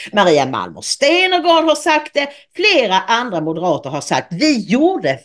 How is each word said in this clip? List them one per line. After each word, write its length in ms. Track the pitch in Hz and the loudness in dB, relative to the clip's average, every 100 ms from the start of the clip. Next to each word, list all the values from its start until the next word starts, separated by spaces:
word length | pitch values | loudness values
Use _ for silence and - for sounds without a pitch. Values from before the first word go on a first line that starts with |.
| - | -4
Maria 340 | 208 180 147 131 | 2 4 4 2
Malmer 340 | 123 90 76 | -4 -8 -10
Stenergard 840 | - - 285 349 370 359 330 330 | -8 -2 2 2 2 0 2 2
har 100 | 320 | 2
sagt 400 | 302 339 302 302 | 0 0 -2 -2
det. 140 | 285 285 - _ - | -6 -6 -10 _ -2
Flera 380 | 427 339 220 185 | 2 2 2 0
andra 400 | 185 226 247 175 | 0 -2 -2 -4
moderater 500 | 156 156 180 143 135 | -4 -4 -2 -2 -4
har 100 | 147 | -8
sagt: 260 | - 135 - | -2 -4 -4
"Vi 300 | 170 311 254 | -2 0 0
gjorde 580 | 160 233 330 370 156 135 | 0 2 2 0 -2 -4